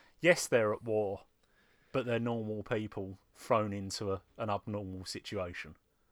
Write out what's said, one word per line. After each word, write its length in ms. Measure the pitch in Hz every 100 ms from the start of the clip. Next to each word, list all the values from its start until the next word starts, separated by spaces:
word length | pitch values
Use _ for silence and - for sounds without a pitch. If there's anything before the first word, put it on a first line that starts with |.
| - _
Yes, 260 | 170 170 -
they're 240 | 123 107
at 100 | 104
war, 380 | 113 107 101 98 - _ _ _ _ _ _
but 140 | 135 120
they're 140 | 117
normal 440 | 120 117 107 107
people 540 | - 110 107 107 95 98 _ -
thrown 380 | - 113 107
into 380 | 101 95 - 101
a, 80 | 95 - -
an 120 | 110
abnormal 560 | 101 - 104 95 92 92
situation. 680 | 104 - 101 90 - 76 - _ _ _